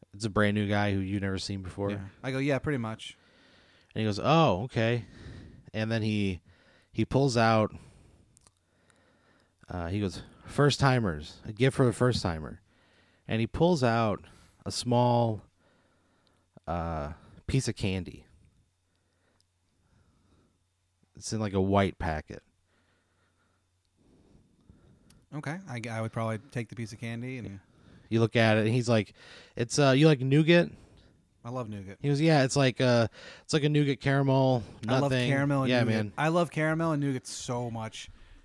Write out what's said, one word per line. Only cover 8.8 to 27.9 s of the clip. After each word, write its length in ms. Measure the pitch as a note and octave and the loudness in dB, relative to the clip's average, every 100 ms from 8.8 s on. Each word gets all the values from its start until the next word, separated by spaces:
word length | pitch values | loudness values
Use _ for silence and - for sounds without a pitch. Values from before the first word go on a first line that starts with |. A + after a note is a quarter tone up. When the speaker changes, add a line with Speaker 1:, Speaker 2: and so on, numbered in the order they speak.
| _ _ _ _ _ _ _ _ - | _ _ _ _ _ _ _ _ -12
Speaker 1:
uh, 180 | F2 E2+ | -8 -4
he 120 | G#2 | -2
goes, 220 | G2 - - - - | -4 -6 -14 -20 -6
"First 340 | - C#3+ - | 2 2 4
timers, 580 | C#3 B2+ G#2 D2+ D#2 - - | 2 2 0 -4 -10 -16 -16
a 80 | |
gift 240 | G#2+ C3+ - | 0 0 4
for 80 | B2 | 2
the 80 | |
first 300 | - B2+ A2 | 4 0 0
timer." 360 | F#2+ D#2+ D2 - _ _ _ _ _ _ - | -4 -6 -10 -14 _ _ _ _ _ _ -6
And 120 | A2 | -4
he 60 | A#2 | -2
pulls 380 | - E3+ E3 | 0 0 2
out 420 | B2 A#2 A2 F#2 - - - _ G2+ | 2 2 0 -2 -8 -20 -20 _ -10
a 60 | |
small, 720 | - B2 A#2+ B2 A#2+ A#2 G#2 - _ _ _ _ _ _ _ _ _ _ - - | -6 0 2 4 2 0 -2 -10 _ _ _ _ _ _ _ _ _ _ -16 -8
uh, 460 | E2+ E2 D#2+ D2 D#2+ - - - | -6 -4 -6 -8 -10 -18 -16 -4
piece 220 | C3+ A#2+ | -2 -2
of 80 | - | -4
candy. 500 | G2 F#2+ D#2+ - - _ _ _ _ _ _ _ _ _ _ _ _ _ _ _ _ _ _ _ _ _ _ _ _ _ _ _ _ - | -4 -4 -8 -14 -20 _ _ _ _ _ _ _ _ _ _ _ _ _ _ _ _ _ _ _ _ _ _ _ _ _ _ _ _ -16
It's 160 | - | -8
in, 60 | A2 | -6
like, 140 | G#2+ | -2
a 80 | F#2+ | 0
white 380 | F#2+ G2 G2 - | 2 2 2 -2
packet. 420 | E2+ D2+ - - - _ _ _ _ _ _ _ _ _ _ _ _ _ _ _ _ _ _ _ _ _ _ _ _ _ _ _ _ C#3+ | -4 -6 -8 -16 -18 _ _ _ _ _ _ _ _ _ _ _ _ _ _ _ _ _ _ _ _ _ _ _ _ _ _ _ _ -12
Speaker 2:
Okay. 220 | C#3+ F3 G3 | -10 -10 -10
I, 120 | A#2+ A2+ | -10 -8
I 100 | A2+ | -6
would 100 | A2 | -6
probably 280 | A#2 A2+ A2 - | -4 -6 -6 -8
take 180 | B2 A2 | -10 -10
the 60 | A2+ | -10
piece 160 | A2+ | -12
of 60 | A2 | -12
candy 380 | A#2 A#2 B2+ C3 | -12 -10 -10 -10
and 220 | G2+ G2 - _ - | -12 -14 -18 _ -20